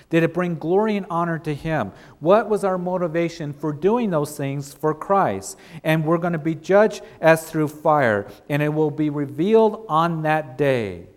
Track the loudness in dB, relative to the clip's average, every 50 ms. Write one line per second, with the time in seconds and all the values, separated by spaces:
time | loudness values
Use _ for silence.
0 | -8 _ 2 2 2 2 0 -2 -2 -2 -4 -4 -2 0 2 2 2 2 0 -2
1 | -4 -4 -2 -2 -2 -2 -2 -4 -4 -6 -6 -6 -4 -4 -2 -2 -2 -4 -8 -14
2 | -20 -20 -16 _ 2 4 4 4 4 2 -2 0 0 -2 -2 -2 -4 -4 -2 -2
3 | -4 -2 -2 -2 -2 -2 -4 -6 -8 -10 -8 -6 -6 -6 -4 0 0 0 2 2
4 | 0 0 0 0 -2 -2 -4 -6 -6 -4 -4 -6 -8 -10 -10 -4 -2 -2 -2 -2
5 | -2 0 2 2 2 2 0 -4 -8 -10 -16 -18 -20 -20 -20 -8 -2 0 0 0
6 | 2 2 0 0 0 -2 -4 -4 -4 -4 -6 -6 -2 2 4 6 6 4 2 -4
7 | -12 -18 -12 2 4 6 6 4 2 -4 -2 -2 -2 -2 -4 -2 0 2 4 4
8 | 4 4 2 2 0 -4 -12 -20 _ -6 -2 -2 0 0 0 0 0 -2 0 -2
9 | -2 -2 -2 -2 -4 -6 -4 -2 0 4 4 4 4 4 0 -4 -8 -4 -2 0
10 | 0 0 -2 -2 0 0 0 0 -2 -6 -4 -2 0 2 2 0 -2 -4 -8 -10
11 | -14 -18 -20